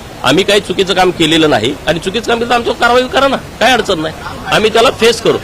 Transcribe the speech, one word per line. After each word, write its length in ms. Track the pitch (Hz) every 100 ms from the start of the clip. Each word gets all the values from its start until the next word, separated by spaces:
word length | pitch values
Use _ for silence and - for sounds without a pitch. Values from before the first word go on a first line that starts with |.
| - -
आम्ही 200 | 123 156
काही 160 | 185 208
चुकीचं 340 | - 180 185
काम 180 | 185 185
केलेलं 380 | 147 160 160 156
नाही 260 | 123 113 - -
आणि 120 | 160
चुकीचं 280 | 190 214 -
काम 100 | 233
केलं 120 | 240
तर 60 | 240
आमच्यावर 240 | 226 233
कारवाई 280 | 240 247 254
करा 200 | 262 277
ना, 80 | 240
काय 360 | - - 226
अडचण 280 | 247 202 175
नाही, 140 | 156 - - - -
आम्ही 220 | 160 220
त्याला 160 | 233 254
फेस 300 | - 226 226
करू. 160 | 180 113